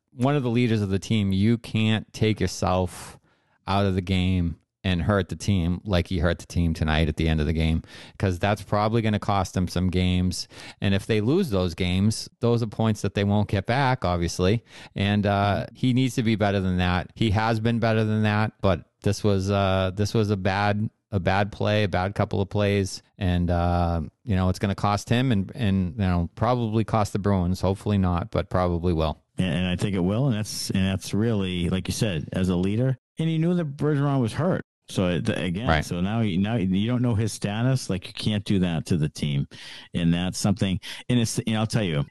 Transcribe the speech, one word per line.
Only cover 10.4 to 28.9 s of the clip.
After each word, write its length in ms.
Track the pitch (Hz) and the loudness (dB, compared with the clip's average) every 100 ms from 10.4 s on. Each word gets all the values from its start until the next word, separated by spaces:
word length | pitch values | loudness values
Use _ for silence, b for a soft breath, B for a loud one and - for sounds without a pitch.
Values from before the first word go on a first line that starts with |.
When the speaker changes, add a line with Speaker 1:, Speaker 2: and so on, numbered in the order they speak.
| - B B B | -8 B B B
Speaker 1:
And 120 | 101 | -2
if 120 | 98 - | -2 0
they 160 | 110 | 0
lose 280 | 107 170 175 | 2 0 2
those 220 | 95 92 | 0 0
games, 560 | 82 90 92 104 - - - | -2 0 2 2 0 -8 -4
those 200 | 117 117 | 0 0
are 60 | 117 | -2
points 340 | - 113 104 | -2 0 0
that 120 | 107 104 | -2 0
they 80 | |
won't 240 | 101 104 101 | 2 2 2
get 180 | 101 95 | -2 0
back, 380 | 123 135 127 | 0 2 0
obviously. 580 | 90 87 85 - 92 117 B B B | 0 0 -2 0 2 2 B B B
And, 320 | - 101 104 104 | -4 0 2 2
uh, 420 | 101 101 90 - | 2 2 0 -4
he 200 | - 127 | -2 0
needs 220 | 123 131 123 | 2 2 0
to 80 | |
be 120 | 110 110 | 0 2
better 240 | 101 101 | 2 2
than 180 | 92 90 | 0 2
that. 320 | 90 90 - - | 2 0 -2 -2
He 160 | 113 | 0
has 280 | 101 110 113 | 2 2 0
been 180 | 113 117 | 0 0
better 240 | 113 110 | 2 2
than 200 | 110 107 | 2 2
that, 280 | 107 104 107 - | 2 2 0 0
but 220 | 98 85 - _ | 0 0 -2 _
this 200 | 101 98 | -2 0
was, 260 | 107 98 98 | 2 2 2
uh, 420 | 101 98 95 95 92 | 2 2 2 0 0
this 180 | 104 | 0
was 160 | 117 104 | 0 0
a 80 | 101 | 0
bad, 520 | 95 95 104 104 110 _ - | 0 0 0 0 -2 _ -6
a 60 | 101 | -2
bad 320 | 87 95 104 | 2 2 0
play, 320 | - 104 107 104 | -2 0 2 2
a 20 | |
bad 240 | 92 95 | 0 -2
couple 280 | 101 101 98 | -2 -2 0
of 80 | 98 | -2
plays. 520 | 104 101 101 95 - b - | 0 2 2 -2 -6 b -4
And, 320 | 92 90 87 | 0 2 2
uh, 520 | 87 87 87 87 85 78 _ - | 2 2 2 0 -2 -4 _ -2
you 100 | 92 | 0
know, 140 | 92 | 2
it's 100 | 92 | 0
gonna 160 | 104 95 | -2 -2
cost 320 | 101 104 - | 0 0 0
him 220 | 117 131 | 0 2
and, 180 | 104 92 - | 0 -2 -2
and, 380 | 107 95 90 | 0 2 0
you 80 | 117 95 | -2 0
know, 240 | 87 87 - | 2 0 -2
probably 480 | 110 123 113 110 | 0 0 0 0
cost 300 | 107 113 101 | 0 0 0
the 60 | 104 | 0
Bruins, 420 | 98 98 87 92 | 0 2 2 0
hopefully 360 | 92 95 101 101 | 0 -2 0 2
not, 340 | 92 87 - | 2 0 -2
but 180 | - 80 | -4 -2
probably 420 | 92 90 85 87 | 0 2 0 0